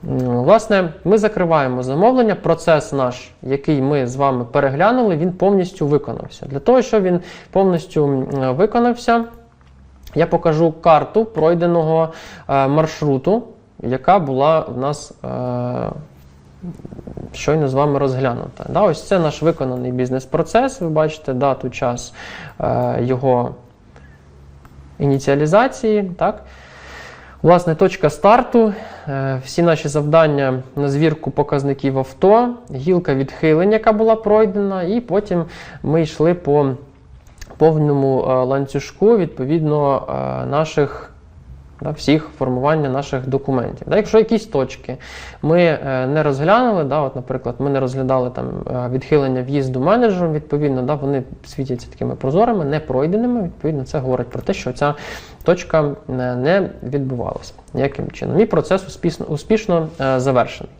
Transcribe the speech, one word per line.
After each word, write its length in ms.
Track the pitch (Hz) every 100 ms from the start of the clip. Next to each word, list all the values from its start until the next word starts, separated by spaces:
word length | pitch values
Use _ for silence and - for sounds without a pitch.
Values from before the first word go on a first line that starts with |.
| -
М, 80 | 135 127 120
власне, 460 | 127 220 - 202 175 -
ми 140 | 165 214
закриваємо 640 | 208 196 175 160 135 127
замовлення, 520 | 127 139 214 254 226 180
процес 580 | 165 165 - 156 -
наш, 380 | 139 127 120 - -
який 400 | 131 139 139 147
ми 260 | 135 147 123
з 80 | 131
вами 300 | 139 127 120
переглянули, 720 | 143 139 139 196 254 226 156
він 140 | 180
повністю 560 | 180 185 202 180 - 147
виконався. 580 | 143 143 117 - - 135
Для 140 | 139
того, 220 | - 254
щоб 220 | 240 220
він 160 | 185 175 175 - -
повністю, 520 | 190 190 175 - 156
м, 520 | 147 135 - 139 131 127
виконався, 680 | 214 240 240 240 - 233 233 - - _ - - - - - -
я 120 | 170
покажу 440 | 170 170 156 165
карту 540 | 160 175 151 143 214 220
пройденого, 840 | 160 156 170 175 170 160 160 160 160 - - -
е, 200 | 139 135
маршруту, 760 | 147 156 - 151 135 151 220 240 - _ -
яка 400 | - 127 - 196
була 400 | 143 131 143 160
в 180 | - 123
нас, 360 | 139 147 - -
е, 40 | 127 127 123 123 123 123 120 - 151 - - - - - 175 - - - - - -
щойно 340 | - - 156 143
з 60 |
вами 260 | 131 147 139
розглянута. 680 | 139 127 131 120 - - -
Да, 120 | 139
ось 260 | 202 151 -
це 120 | 196
наш 220 | 160 -
виконаний 500 | 156 156 131 127 127
бізнес-процес, 920 | 123 123 131 - 156 165 226 262 -
ви 80 | 170
бачите 440 | 156 156 - -
дату, 360 | 127 139 131 127
час, 440 | - 127 120 - - - - 156 -
е, 380 | - 123 123 120
його 540 | 123 127 131 123 123 - - _ - - - - - - - - - - - -
ініціалізації. 1040 | 143 135 139 139 151 196 262 262 220 208
Так? 400 | 190 175 170 214 - - - - - - - - - -
Власне, 340 | 156 175 170 160
точка 340 | 190 185 147
старту, 640 | - 196 240 247 240 220 202 - - -
е, 340 | 139 135 135 -
всі 180 | -
наші 240 | 170 156 151
завдання 720 | 147 147 160 160 143 135 131 127 -
на 140 | 143
звірку 420 | 139 160 151 -
показників 680 | - 143 147 139 135 139 131
авто, 560 | 131 - 190 220 247 240 - 135
гілка 400 | 143 180 170 135
відхилень, 560 | 135 - 160 156 190
яка 220 | 214 220
була 220 | 214 226 220
пройдена, 680 | 214 214 220 196 202 190
і 160 | 180 233
потім 460 | 240 190 208 175 165 - - -
ми 180 | - 160
йшли 320 | 156 - 156
по 360 | 175 143 147 139 127 - - - - - - - -
повному, 640 | 156 156 147 143 135 131
е, 120 | -
ланцюжку, 840 | 127 127 139 139 143 - - 202 233
відповідно, 840 | 170 - 131 165 156 151 143 135 -
е, 360 | - 131 131 127
наших, 680 | 143 156 - 139 - - - - - - - - -
да, 100 | 139
всіх 360 | 151 - 151 156 -
формування 520 | 131 127 135 156 139
наших 380 | 131 143 135 131
документів. 600 | 135 - 131 113 - -
Да, 80 | 175
якщо 200 | - 220
якісь 280 | 220 226 -
точки 520 | 143 131 - - 127 - - - -
ми, 200 | 147 170
е, 440 | 175 151 139 131 127
не 160 | 151
розглянули, 600 | 147 135 156 220 254 196
да, 180 | 143 147
от, 140 | 139 131
наприклад, 400 | 123 131 120 120
ми 100 | 139
не 100 | 139
розглядали 500 | 131 131 131 131 123
там, 160 | 120 127 - -
е, 220 | 127 123
відхилення 520 | 131 - 151 135 127
в'їзду 380 | 127 143 131 127
менеджером, 540 | 143 226 240 185 170
відповідно, 480 | 151 151 147 147 131
да, 140 | 127 147
вони 280 | 139 139 127 - -
світяться 420 | - 135 123 -
такими 240 | - 123 123
прозорими, 500 | 135 160 233 214 143
не 140 | 151
пройденими, 640 | - 127 151 202 247 240
відповідно, 400 | 175 - 151 151
це 160 | 131 151
говорить 300 | 131 127 123
про 120 | 127
те, 120 | -
що 200 | 196 -
ця 220 | 123 143 147 - - - -
точка, 400 | - 180 - 160 147 139 -
е, 260 | 127 127 123
не 340 | 131 196 185 -
відбувалася 680 | - 143 131 123 - - - - -
ніяким 380 | - 139 - -
чином. 280 | - - 139
І 60 | 226
процес 420 | 165 147 190 190
успішно, 380 | - 175 165 -
успішно, 600 | 151 - 220 220 170 160 -
е, 180 | 135 131
завершений. 540 | 131 127 120 - - -